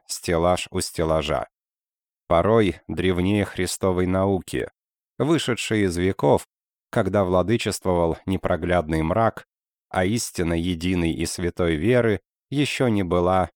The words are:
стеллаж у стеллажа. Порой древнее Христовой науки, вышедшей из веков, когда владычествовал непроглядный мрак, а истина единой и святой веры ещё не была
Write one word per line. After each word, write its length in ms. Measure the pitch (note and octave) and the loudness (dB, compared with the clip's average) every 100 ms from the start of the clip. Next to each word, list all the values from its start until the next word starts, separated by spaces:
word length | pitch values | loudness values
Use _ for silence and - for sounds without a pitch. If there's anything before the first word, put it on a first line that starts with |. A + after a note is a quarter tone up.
| - | -8
стеллаж 640 | - - E2 F2 F2+ - | -10 -2 0 2 0 -2
у 100 | F#2 | -6
стеллажа. 680 | - - D#2+ D#2+ D2+ C#2 A1 _ _ _ _ _ _ _ - | -6 -2 0 0 0 -4 -6 _ _ _ _ _ _ _ 0
Порой 540 | E2+ F#2 A2+ G2+ - - | 2 4 4 2 0 -6
древнее 580 | E2 F2+ F2+ F#2 G#2 G2 | -2 0 2 2 0 -2
Христовой 600 | - F2+ - G2 F2+ F2+ | -4 -6 -2 -2 0 0
науки, 640 | F#2+ G2 F#2+ - B1+ - _ _ _ _ - | 0 0 -2 -4 -6 -6 _ _ _ _ -4
вышедшей 680 | C3+ D#3+ - A2+ - A2 | 0 0 0 -4 -2 0
из 120 | G2 E2+ | 2 2
веков, 500 | F#2 - D3 A2 - _ _ _ _ | 0 2 2 2 0 _ _ _ _
когда 340 | B2 F#2+ G2+ | -2 0 0
владычествовал 960 | F#2 F#2 F2+ A#2 G#2+ F#2 F#2+ F2 E2+ D#2+ - | 2 2 2 0 -2 -4 0 2 2 -2 -4
непроглядный 760 | F#2+ - F2 F2 F2 D#2 D#2+ | -2 -2 -2 0 0 0 0
мрак, 440 | D#2+ F#2+ A2+ - - _ _ _ _ | 0 0 0 -2 -14 _ _ _ _
а 160 | F#2+ | -2
истина 480 | F#2 A#2 - - E2 | 0 -2 -4 -4 -2
единой 600 | E2+ F2 E2+ F2+ F2+ E2+ | 0 -2 -2 -2 0 0
и 120 | D2+ | -2
святой 520 | D#2+ - F2 - E2+ D#2+ | -4 -4 -4 -2 0 0
веры 440 | F#2+ B2 A#2 G2 _ _ - | 2 2 2 -2 _ _ -8
ещё 380 | C#3 C#3 - C3 | -4 -2 0 0
не 140 | G#2 | 0
была 480 | F2+ F2 F2 F#2 F2+ | 0 0 2 2 0